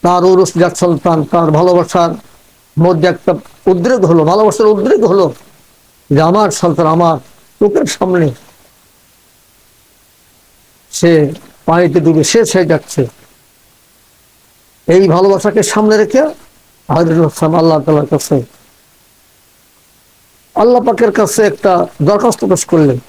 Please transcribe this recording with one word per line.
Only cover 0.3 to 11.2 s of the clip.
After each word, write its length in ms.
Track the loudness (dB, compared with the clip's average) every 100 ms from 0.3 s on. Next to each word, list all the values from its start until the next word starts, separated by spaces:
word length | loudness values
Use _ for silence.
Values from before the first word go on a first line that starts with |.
| 2 2 0 -2 0
সন্তান, 480 | -2 -2 0 -2
তার 260 | 0 -2 0
ভালোবাসার 600 | 0 2 0 0 -2 -2 -4 -16 _ _ _ _ -2
মধ্যে 300 | 0 2 -2
একটা 260 | -2 -4 -6 -6 _ -2
উদ্রেক 380 | 0 0 0
হলো, 200 | 2 2
ভালোবাসার 420 | 2 2 0 2 0
উদ্রেক 380 | 0 0 0
হলো 300 | 2 2 0 -4 -20 _ _ _ _ _ _
যে 120 | 0
আমার 280 | 2 2 0
সন্তান 360 | -2 -2 0 0
আমার 320 | 2 2 0 -6 _ _ _
চোখের 260 | -2 0 -4
সামনে 440 | -4 -4 -2 -2 -4 -18 _ _ _ _ _ _ _ _ _ _ _ _ _ _ _ _ _ _ _ _ _ _ _ _
সে 420 | -4 0 2